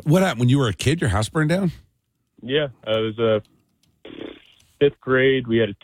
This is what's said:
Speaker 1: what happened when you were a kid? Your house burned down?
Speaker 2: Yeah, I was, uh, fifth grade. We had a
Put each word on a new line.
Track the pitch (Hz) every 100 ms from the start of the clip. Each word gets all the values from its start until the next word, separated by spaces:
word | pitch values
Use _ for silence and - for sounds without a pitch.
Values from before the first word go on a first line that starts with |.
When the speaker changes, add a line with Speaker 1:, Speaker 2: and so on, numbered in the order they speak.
Speaker 1:
what | 147 180
happened | 190 113
when | 123
you | 143
were | 120
a |
kid? | 87 123 165
Your | 139
house | 98 110
burned | 156 156
down? | 180 180 - _ _ _ _ _ _
Speaker 2:
Yeah, | 113 147 143 113 110
I | 110
was, | 110 107
uh, | 113 107 - _ _ _ _ _ - - - - - _ _ _
fifth | 143 -
grade. | 127 131 135 135 120
We | 113
had | 107
a | 101